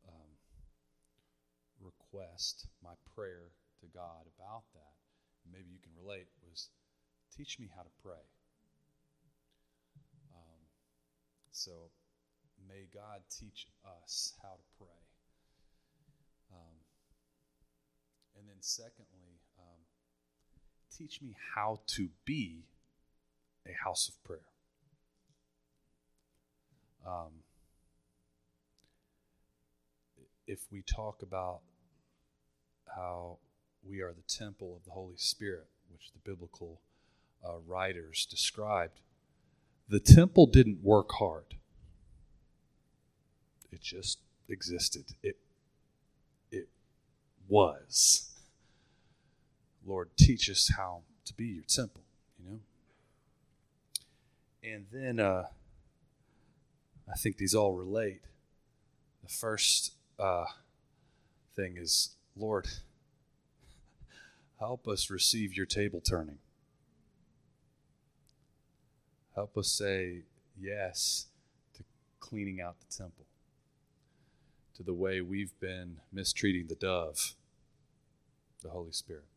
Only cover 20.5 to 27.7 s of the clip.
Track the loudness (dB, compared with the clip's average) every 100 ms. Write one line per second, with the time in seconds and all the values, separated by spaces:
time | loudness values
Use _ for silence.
20.5 | -20 -20 _ _ -20 -18 -18 -18 -18 -12
21.5 | -6 -6 -6 -10 -8 -8 -8 -8 -6 -8
22.5 | -12 -20 _ _ _ _ _ _ _ _
23.5 | _ -18 -12 -10 -6 -8 -10 -20 -20 _
24.5 | _ _ _ _ _ _ _ _ _ _
25.5 | _ _ _ _ _ _ _ _ _ _
26.5 | _ _ _ _ _ -14 -14 -14 -20 -20
27.5 | _ _